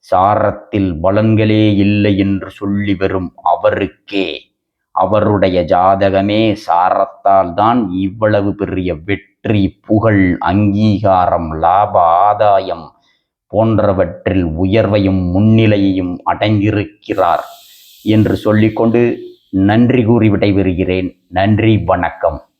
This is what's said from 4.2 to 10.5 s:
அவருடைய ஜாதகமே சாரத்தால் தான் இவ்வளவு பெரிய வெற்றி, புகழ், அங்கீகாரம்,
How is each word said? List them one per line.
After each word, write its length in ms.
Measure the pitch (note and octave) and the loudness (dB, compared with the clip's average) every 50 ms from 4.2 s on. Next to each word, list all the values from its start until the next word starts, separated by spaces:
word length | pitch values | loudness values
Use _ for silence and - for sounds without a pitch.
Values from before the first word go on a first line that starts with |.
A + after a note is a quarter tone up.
| F#3+ E3 - - _ _ _ _ _ _ _ _ _ _ _ | -4 -4 -6 -12 _ _ _ _ _ _ _ _ _ _ _
அவருடைய 640 | - F#2 F#2 G#2 G#2+ G#2 G2+ G#2 G2 G2 F#2+ F#2 F2+ E2+ | -2 0 2 0 0 2 2 2 2 0 2 2 0 0
ஜாதகமே 800 | D#2 F#2 F2 F2+ F#2+ G2 G2 G2 G2 F#2+ F#2+ G2 G2+ G#2 A2 A2+ A2 G2 | 2 0 2 4 2 2 2 0 0 0 0 0 0 0 0 0 0 -2
சாரத்தால் 960 | - - - E2 F2 F2+ F#2+ G2 G2 F#2+ - - - _ G2 G2 F#2+ F#2 F2+ E2+ | -4 -4 -2 0 0 2 0 0 0 -2 -4 -6 -4 _ 2 2 2 2 0 -2
தான் 260 | G2+ G#2 A2+ B2 B2+ A2 F#2 F2+ F#2 | 0 0 2 2 0 -2 -2 -4 -4
இவ்வளவு 520 | G2 G2 G2 A2+ A2 G#2+ G#2+ G#2 G2 G2+ G2 | -4 -4 -4 -2 -2 0 0 0 0 -2 -4
பெரிய 400 | - G2 - F#2 F#2 F#2 F2+ E2 D2+ | -4 -6 -4 -4 -4 -4 -4 -6 -6
வெற்றி, 600 | E2 G2 G2+ - - _ _ _ - A2 A2 G#2 G2 F#2+ - _ | -6 -6 -6 -6 -6 _ _ _ -4 -2 0 0 0 -2 -4 _
புகழ், 440 | _ - G#2+ G#2+ G#2 F#2+ G2+ G2 F#2+ F#2 E2+ - | _ 0 0 2 2 2 2 2 2 2 0 -2
அங்கீகாரம், 1080 | - F2 | -2 0